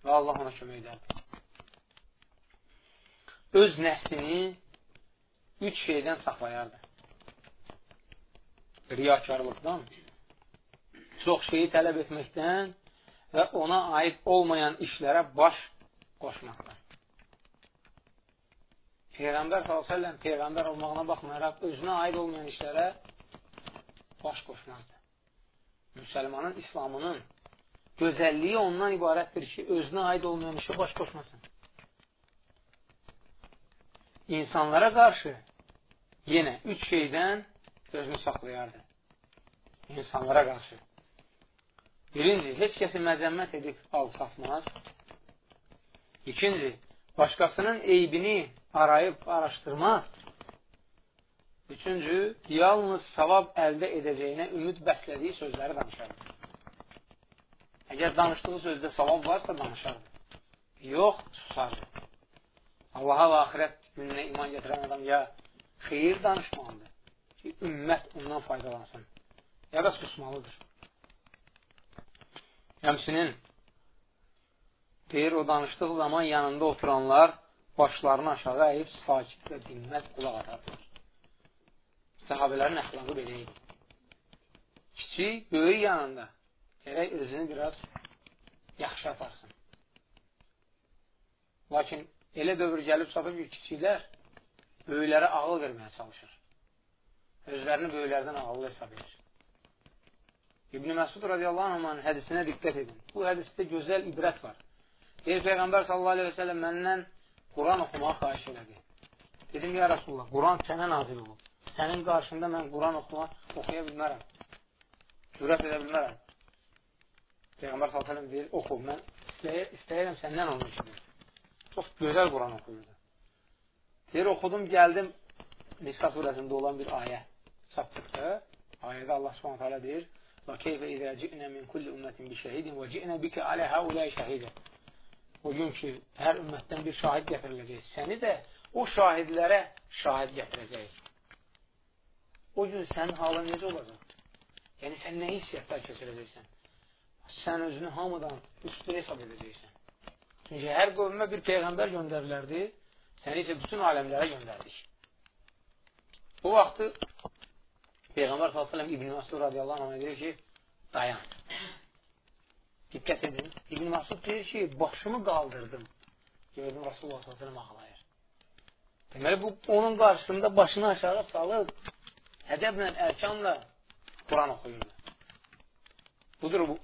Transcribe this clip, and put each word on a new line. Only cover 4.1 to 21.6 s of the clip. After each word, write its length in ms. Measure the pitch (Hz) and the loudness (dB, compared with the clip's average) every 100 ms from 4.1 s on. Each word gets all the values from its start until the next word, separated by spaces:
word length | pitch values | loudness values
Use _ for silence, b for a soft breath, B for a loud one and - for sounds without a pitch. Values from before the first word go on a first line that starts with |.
| 151 147 175 190 185 - - _ - - _ _ _ _ _ | -4 -2 0 -2 -6 -20 -20 _ -20 -20 _ _ _ _ _
üç 160 | 202 - - | -6 -4 -2
şeydən 320 | 147 147 170 | -2 0 -2
saxlayardı. 580 | - - 120 120 117 - - _ - - - - - - - - - - _ - - - - - - - - | -4 -6 -8 -6 -8 -12 -20 _ -20 -20 -20 -20 -20 -20 -20 -20 -20 -20 _ -20 -20 -20 -20 -20 -20 -20 -10
Riyakarlıqdan, 920 | 127 143 139 - 131 127 120 156 175 120 - - - - - _ - _ - _ - - - | 0 6 6 6 -2 -2 -6 -6 -6 -8 -20 -20 -20 -20 -20 _ -20 _ -20 _ -20 -20 -2
çox 280 | - 170 - | 2 2 4
şeyi 200 | 160 165 | 2 4
tələb 280 | 165 165 160 | 6 4 2
etməkdən 680 | 151 151 139 - 165 185 196 180 b b b b b | -4 -6 -8 -2 0 0 -2 -10 b b b b b
və 100 | 156 170 | 2 4
ona 280 | - 160 185 175 | 2 2 2 4
aid 260 | 156 165 160 | 2 2 0
olmayan 540 | - 180 170 160 151 156 | 6 6 6 4 2 0
işlərə 460 | 165 - 143 156 151 | -8 -2 4 4 4
baş 260 | 131 160 - - - - _ - _ | 8 8 8 -12 -20 -20 _ -20 _
qoşmaqdan. 580 | 135 - 123 117 - - _ - _ _ - _ _ _ _ _ _ - _ _ _ _ _ _ _ _ _ _ _ | -10 -10 -16 -16 -18 -20 _ -20 _ _ -20 _ _ _ _ _ _ -20 _ _ _ _ _ _ _ _ _ _ _
Peyğəmbər 500 | - 147 147 156 190 | -6 -2 0 0 -2
sallallahu 180 | 170 160 | 0 -4
əleyhi 80 | - | -2
və 40 | |
səlləm 260 | 180 175 151 | -4 -4 -6
peyğəmbər 500 | 160 147 147 160 160 | -4 -2 -2 -2 -4
olmağına 340 | 151 151 156 160 | -4 -4 -4 -2
baxmayaraq 580 | 160 147 147 156 156 | -4 -6 -4 -4 -4